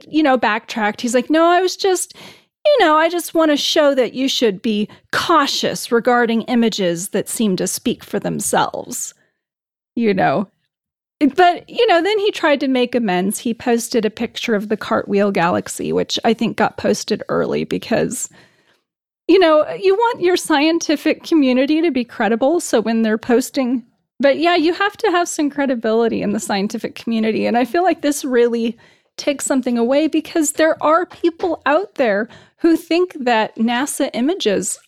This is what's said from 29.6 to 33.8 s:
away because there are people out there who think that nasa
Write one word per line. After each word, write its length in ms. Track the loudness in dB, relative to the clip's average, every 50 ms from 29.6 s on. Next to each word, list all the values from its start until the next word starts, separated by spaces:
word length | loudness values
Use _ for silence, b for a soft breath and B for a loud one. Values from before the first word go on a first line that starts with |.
| 0 0 0 0
away 300 | 0 2 2 2 2 0
because 440 | 0 -2 -4 -2 -2 -2 -2 0
there 300 | 0 0 2 0 0 0 0
are 220 | 2 2 2 0
people 560 | -2 -6 -2 -2 -2 -2 -2 -4 -4 -4 -2 0
out 300 | 0 0 0 0 -2 _
there 320 | -2 0 0 0 0 -2 -4 B B B B B B
who 180 | 2 2 2
think 380 | 2 0 0 0 0 0 0 -2
that 420 | -4 -2 0 2 2 0 -2 -2
nasa 540 | -2 -2 0 0 0